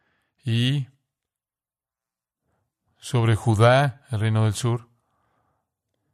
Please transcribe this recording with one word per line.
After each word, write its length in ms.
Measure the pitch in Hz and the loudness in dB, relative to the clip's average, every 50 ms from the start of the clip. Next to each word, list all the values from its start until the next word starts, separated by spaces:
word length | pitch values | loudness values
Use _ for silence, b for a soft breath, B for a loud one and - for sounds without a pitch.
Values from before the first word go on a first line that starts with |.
| _ _ _ _ _ _ _ _ - | _ _ _ _ _ _ _ _ -8
y 440 | 120 113 117 120 127 143 147 131 - _ _ _ _ _ _ _ _ _ _ _ _ _ _ _ _ _ _ _ _ _ _ _ _ _ _ _ _ _ _ _ _ _ _ _ _ _ _ _ _ _ _ | -4 -2 -2 0 -2 -2 -4 -6 -8 _ _ _ _ _ _ _ _ _ _ _ _ _ _ _ _ _ _ _ _ _ _ _ _ _ _ _ _ _ _ _ _ _ _ _ _ _ _ _ _ _ _
sobre 380 | - - - 120 113 113 110 | -12 -6 -4 -2 0 2 0
Judá, 640 | 104 - 123 110 101 117 120 127 135 143 139 - - _ - | 0 0 0 2 4 4 4 4 4 2 0 -4 -8 _ -10
el 80 | 120 104 | -6 -4
reino 260 | 110 110 110 110 110 | -2 -2 0 0 0
del 80 | 110 104 | 0 -2
sur, 360 | - - 120 117 120 - _ _ _ _ _ _ _ _ _ _ _ _ _ _ _ _ _ _ _ _ _ _ _ _ _ | -2 -4 -4 -4 -6 -8 _ _ _ _ _ _ _ _ _ _ _ _ _ _ _ _ _ _ _ _ _ _ _ _ _